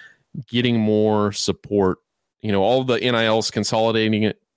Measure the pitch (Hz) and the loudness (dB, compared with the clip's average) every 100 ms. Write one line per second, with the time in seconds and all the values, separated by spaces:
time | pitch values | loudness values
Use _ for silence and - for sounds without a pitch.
0 | - _ _ - - 120 120 117 107 107 | -20 _ _ -18 -6 -2 0 0 2 2
1 | 107 107 104 101 - 92 - 101 95 - | 2 2 0 -2 -6 -6 -4 0 0 -2
2 | _ _ _ _ 107 98 98 131 131 117 | _ _ _ _ -4 0 2 2 0 0
3 | 123 117 113 110 107 117 101 113 113 113 | 0 0 2 0 0 -4 -2 0 0 2
4 | 110 107 107 - _ | 0 0 -2 -4 _